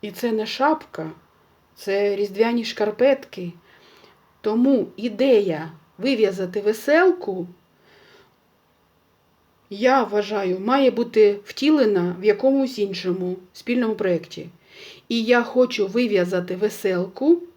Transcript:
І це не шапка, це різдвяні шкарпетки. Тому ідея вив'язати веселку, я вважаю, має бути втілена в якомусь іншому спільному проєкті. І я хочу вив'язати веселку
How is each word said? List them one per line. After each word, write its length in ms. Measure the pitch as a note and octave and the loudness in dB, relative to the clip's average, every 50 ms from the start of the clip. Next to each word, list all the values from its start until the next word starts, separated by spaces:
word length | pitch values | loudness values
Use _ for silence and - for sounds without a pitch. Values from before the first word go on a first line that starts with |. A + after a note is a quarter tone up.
І 100 | - G#3 | -10 -12
це 220 | G3 - - A#3+ A3 | -10 -6 -4 -2 -2
не 140 | A3 G#3+ | -2 -4
шапка, 640 | G#3+ - - C4 D4 D#4 D4+ - - - - D#3+ D#3+ - - _ _ _ _ _ _ _ _ _ _ _ | -6 -4 0 0 0 0 0 -4 -14 -12 -12 -10 -10 -12 -16 _ _ _ _ _ _ _ _ _ _ _
це 420 | _ - - G3 G3 G3+ G3+ G3+ | _ -6 -4 -2 0 0 0 0
різдвяні 480 | G3 G3+ G3 G3 G3 A3+ A#3 A#3+ A#3+ A3+ | -2 -4 -4 0 -2 0 0 0 -2 -4
шкарпетки. 880 | - - - G#3+ G#3 G#3 - B3 C#4 C4+ C4+ - - - - F3+ F3 E3+ - _ _ _ _ _ _ _ _ _ _ _ _ _ _ _ _ | -6 -4 -4 -4 -4 0 2 2 2 2 2 -2 -16 -14 -12 -12 -12 -12 -16 _ _ _ _ _ _ _ _ _ _ _ _ _ _ _ _
Тому 460 | _ G#3+ G#3+ A3+ B3 C4+ C#4 A#3+ F3+ - - | _ -2 0 2 4 4 4 2 0 -2 -8
ідея 760 | - G#3 B3 G#3 G3+ C4 C#4 B3+ G#3+ G3+ F#3+ D#3+ D3+ D#3+ E3 D#3+ - _ _ _ - | -8 -8 -8 -2 0 2 4 4 4 4 2 -4 -6 -6 -12 -16 -20 _ _ _ -6
вив'язати 600 | F#3 C4 C#4 G#3+ G#3+ G3 F#3+ F#3+ F#3+ F3+ F3+ G#3+ | -2 -2 0 2 2 0 0 -2 -8 -6 -6 -4
веселку, 880 | G3 G#3 A3 A3 - - D4 D#4+ F4+ F#4+ E4+ - - - F#3+ F#3 F3 F3+ - _ _ _ _ _ _ _ _ _ _ _ _ _ _ _ _ _ _ _ _ _ _ _ _ _ _ _ _ _ _ _ _ _ _ _ _ _ _ _ _ _ _ _ | -2 -2 -2 -2 0 2 2 4 4 4 2 0 -4 -8 -8 -8 -8 -12 -12 _ _ _ _ _ _ _ _ _ _ _ _ _ _ _ _ _ _ _ _ _ _ _ _ _ _ _ _ _ _ _ _ _ _ _ _ _ _ _ _ _ _ _
я 320 | G3+ G3+ A3+ B3+ C4 C4+ A#3+ | -10 0 2 4 4 4 2
вважаю, 580 | G3 G3+ G#3 G3+ G3+ G#3+ G#3 G3 F#3 F3+ F#3+ | 2 0 -2 -2 0 -2 -2 -2 -2 -2 -2
має 300 | F#3+ A3 B3+ C#4 C#4 B3+ | 0 0 2 4 4 4
бути 500 | - A3+ A#3+ A#3+ - A3 G#3+ G3+ G3+ G3+ - | 2 2 -4 0 4 4 6 6 4 0 -8
втілена 720 | - - - C4 D4 D#4 D4+ C4 A3 G3+ F#3 F3 F3+ F3 F3 | -16 -10 -2 2 2 4 4 4 4 4 2 0 0 -2 0
в 40 | F#3 | 2
якомусь 540 | G#3+ G3+ G3+ - C4 C4+ C#4 C4+ B3 C4 - | 2 2 4 2 2 2 2 0 -2 -2 -4
іншому 580 | G#3 G3 F#3+ F3 - F#3 F3+ F#3+ F3+ F3+ F3+ F#3 - _ _ | -4 -4 -4 -6 -4 -4 -4 -2 -4 -6 -6 -8 -12 _ _
спільному 420 | - - - A#3+ B3 A#3+ A3 A3 | -18 -6 -4 -2 -2 0 -2 -2
проєкті. 540 | - G#3 F#3 F3 E3 E3 - - - - - - _ _ _ - - - - - - _ _ | -2 -2 -2 -2 -2 -4 -8 -16 -16 -16 -16 -18 _ _ _ -20 -20 -20 -20 -20 -20 _ _
І 140 | A#3 A#3 A3+ | -4 -4 2
я 200 | A3 A#3+ A#3+ A#3 | 2 2 2 2
хочу 440 | A#3 - B3 B3+ B3 - - G3+ | 0 2 2 2 2 2 -4 -4
вив'язати 720 | F#3+ F#3+ A#3 B3 A3+ G#3 F#3+ F3 F3+ G3 F#3 F3 F3+ F#3 | -2 0 0 0 2 2 0 0 0 -2 -4 -4 -4 -6
веселку 840 | F3+ G#3 G#3+ G#3+ - - G3+ F#3 F3+ F3+ F#3 - - C4 D4 F4 E4+ F4+ - _ | -2 -2 -4 -4 -2 -4 -2 -2 -2 -4 -6 -6 -4 2 2 2 2 2 -12 _